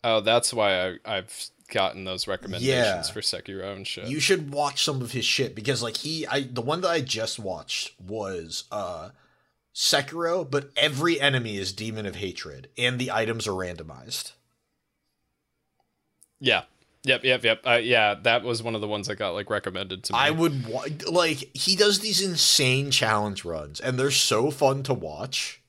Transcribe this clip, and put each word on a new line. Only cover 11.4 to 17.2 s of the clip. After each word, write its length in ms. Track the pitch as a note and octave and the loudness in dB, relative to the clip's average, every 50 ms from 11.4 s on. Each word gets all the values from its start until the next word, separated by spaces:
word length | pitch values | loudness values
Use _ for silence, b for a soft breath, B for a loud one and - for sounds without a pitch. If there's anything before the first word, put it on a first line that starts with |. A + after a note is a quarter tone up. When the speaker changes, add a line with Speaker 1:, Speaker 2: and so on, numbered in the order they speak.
| A#2 A2+ G#2 | -2 -2 -4
Speaker 2:
is 140 | G2 F#2+ F#2 | -4 -4 -4
Demon 360 | G2 - G#2+ A2+ A2 A2 G#2 | -6 -6 -8 -6 -6 -6 -6
of 80 | G2 E2+ | -6 -6
Hatred 520 | F2 G#2 F#2 E2 - - D#2+ C#2 C2 C2+ - _ - | -6 -6 -6 -6 -8 -12 -12 -12 -14 -16 -14 _ -2
and 180 | A#2+ B2 B2+ | 0 0 0
the 140 | B2 C3 B2+ | 0 -4 -2
items 340 | F#2+ A2+ A2+ A2+ A2+ A2+ G#2+ | 0 0 0 0 -2 -4 -4
are 40 | A2 | -4
randomized. 800 | F#2+ F#2 F#2 F2+ F2 E2 D#2+ D#2 C#2 C2 B1+ - - - - - - _ _ _ _ _ _ _ _ _ _ _ _ _ _ _ _ _ _ _ _ _ _ _ _ _ _ _ _ _ _ _ _ _ _ _ _ _ - _ _ _ | -4 -4 -4 -6 -8 -10 -12 -16 -16 -18 -12 -10 -8 -8 -8 -10 -14 _ _ _ _ _ _ _ _ _ _ _ _ _ _ _ _ _ _ _ _ _ _ _ _ _ _ _ _ _ _ _ _ _ _ _ _ _ -20 _ _ _
Speaker 1:
Yeah. 240 | C#3 B2 A2 F2+ - _ _ _ _ _ _ _ - | 2 2 2 2 0 _ _ _ _ _ _ _ 2
Yep, 200 | C3+ C3 A#2 | 2 2 4